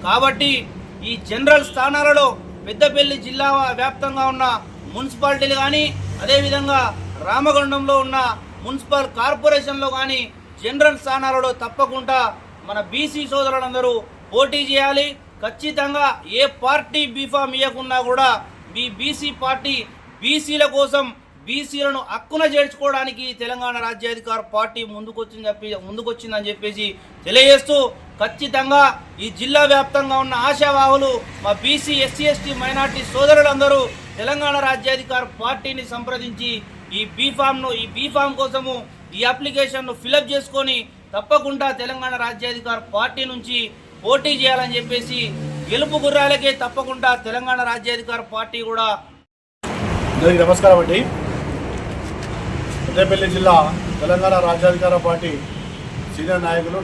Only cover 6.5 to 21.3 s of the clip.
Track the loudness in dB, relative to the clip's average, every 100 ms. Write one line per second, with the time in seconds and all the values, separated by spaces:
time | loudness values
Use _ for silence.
6.5 | 0 2 2 2 -4 -12 -8 -2 2 4
7.5 | 4 2 -2 2 2 2 0 0 -4 -12
8.5 | -14 -10 -10 0 0 0 -2 -2 2 4
9.5 | 2 0 -4 -4 -2 -2 -2 -6 -14 -20
10.5 | -8 -6 4 4 4 -4 -2 0 0 0
11.5 | -4 -8 -2 0 0 0 0 0 -4 -20
12.5 | -18 -8 -6 -4 -4 -4 -6 -4 0 0
13.5 | 0 -2 0 0 0 -6 -20 -4 0 2
14.5 | 0 2 2 2 2 0 -6 -20 -8 -8
15.5 | -6 -6 -2 -2 2 0 0 -6 0 0
16.5 | 2 0 0 0 -2 -2 -6 -2 -2 -2
17.5 | 0 -2 -2 -2 -2 0 2 4 2 -4
18.5 | -20 -14 -8 -8 -6 -6 -6 -8 -4 -4
19.5 | -2 -4 -6 -8 -18 -20 -6 -2 -2 -2
20.5 | 0 0 2 2 0 -2 -10 _